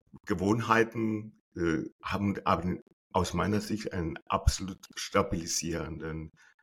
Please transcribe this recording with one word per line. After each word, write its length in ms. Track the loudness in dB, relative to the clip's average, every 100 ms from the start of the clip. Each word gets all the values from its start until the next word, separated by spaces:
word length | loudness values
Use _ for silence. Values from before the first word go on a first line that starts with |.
| _ -12 -4
Gewohnheiten, 1160 | 0 2 2 4 4 4 2 -2 -2 -6 -14 _ -2
äh, 340 | 0 0 -2 -8
haben, 340 | -6 -2 0 0 2
haben 360 | 2 2 -4 -6 _ _
aus 200 | 0 2
meiner 280 | 2 2 0
Sicht 320 | 0 -4 -4
einen 240 | -4 -4 -6 -2
absolut 520 | 0 2 2 -2 -10 -14 -12
stabilisierenden 1400 | -2 2 2 0 -4 -4 -2 -2 -4 -6 -6 -6 -8 -14 _ _